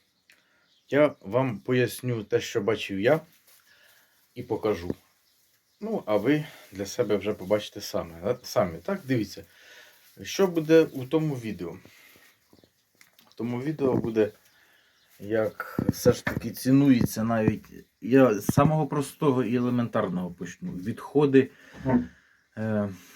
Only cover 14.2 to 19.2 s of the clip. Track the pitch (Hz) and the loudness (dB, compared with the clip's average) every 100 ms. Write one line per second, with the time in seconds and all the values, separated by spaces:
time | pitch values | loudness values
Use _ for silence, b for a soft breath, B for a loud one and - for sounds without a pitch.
14.2 | 104 - b b b b b b b - | 0 -2 b b b b b b b -16
15.2 | 101 110 107 - - - - - 123 120 | -4 -2 -2 -4 -8 -2 -2 2 2 2
16.2 | - - 117 - 127 135 143 120 101 110 | -4 -6 -8 -4 2 4 6 4 2 -2
17.2 | 113 113 107 101 - - - _ 110 135 | -2 0 0 0 -8 -20 -20 _ 2 6
18.2 | 127 101 - - 151 156 143 147 135 - | 6 4 0 2 4 2 0 -2 -4 0